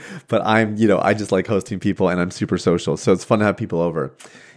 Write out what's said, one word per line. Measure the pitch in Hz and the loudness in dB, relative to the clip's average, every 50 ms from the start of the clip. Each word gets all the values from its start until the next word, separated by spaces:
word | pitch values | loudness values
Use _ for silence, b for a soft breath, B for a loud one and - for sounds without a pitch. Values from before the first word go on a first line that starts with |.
| B B 196 165 B - | B B -18 -18 B -2
But | - 104 - | -2 0 2
I'm, | 104 110 110 113 107 107 | 2 2 2 2 2 0
you | 104 113 107 | 2 2 4
know, | 98 - | 4 4
I | - 95 104 | 2 2 0
just | 107 104 - | 0 0 0
like | 98 95 92 - | 0 0 0 0
hosting | 113 95 90 - - 92 | 0 -2 -2 -4 -6 -4
people, | - 104 92 - 98 90 | -2 -2 0 0 0 0
and | 87 90 | 0 0
I'm | 87 92 | -2 -2
super | - - 107 - 92 87 | -4 -4 -4 -2 -2 0
social, | - 92 85 87 - - 76 78 | 2 2 0 2 0 -2 -4 -2
so | - - 95 | 2 2 2
it's | 87 - | 2 2
fun | - 117 107 | 0 0 2
to | 104 | 2
have | 104 95 | 2 0
people | - 110 95 - 82 | -2 -4 -4 -2 -2
over. | 85 87 78 80 69 67 B B B B B B B B B | -2 -2 -2 -4 -6 -6 B B B B B B B B B